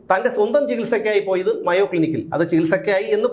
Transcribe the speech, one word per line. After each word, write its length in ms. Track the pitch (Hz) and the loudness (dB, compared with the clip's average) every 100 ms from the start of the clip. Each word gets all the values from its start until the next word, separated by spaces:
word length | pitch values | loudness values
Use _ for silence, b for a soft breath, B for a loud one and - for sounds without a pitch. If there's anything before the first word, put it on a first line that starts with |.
| - | 0
തൻ്റെ 200 | 190 240 | 0 2
സ്വന്തം 380 | 233 214 285 277 | 0 2 2 0
ചികിത്സയ്ക്കായി 520 | 233 220 226 214 208 | -2 -2 -2 0 0
പോയത് 440 | 196 185 185 233 | 0 -2 -2 -2
മയോ 200 | 175 180 | 0 2
ക്ലിനിക്കിൽ. 460 | 196 180 160 135 - | 2 0 0 -2 -4
അത് 140 | 147 165 | -2 0
ചികിത്സയ്ക്കായി 560 | 170 165 190 208 196 | 2 2 0 0 -2
എന്ന് 240 | 220 208 240 | 0 -2 0